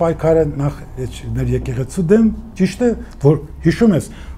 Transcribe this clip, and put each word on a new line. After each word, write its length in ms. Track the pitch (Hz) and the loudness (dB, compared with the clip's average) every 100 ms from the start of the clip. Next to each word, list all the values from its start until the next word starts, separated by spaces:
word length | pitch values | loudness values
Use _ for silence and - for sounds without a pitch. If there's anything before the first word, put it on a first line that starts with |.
պայքարը 400 | 170 156 160 160 151 | 0 0 2 4 2
նախ 220 | 139 143 - - 127 | 0 -4 -4 -10 -8
էջ 160 | 123 - 117 | -8 -8 -6
մեր 160 | 120 123 | -4 -2
եկեղեցու 500 | 123 131 123 123 196 165 | -2 -2 -4 -4 -2 2
դեմ, 160 | 220 220 - - - | 4 4 0 -6 -2
ճիշտ 240 | 190 - | 0 2
է, 60 | 247 - - - | 0 0 -6 2
որ 160 | 139 156 - - 170 | 4 4 0 -2 0
հիշում 300 | - 226 147 | 4 4 4
ես, 120 | - - - | 0 -12 -14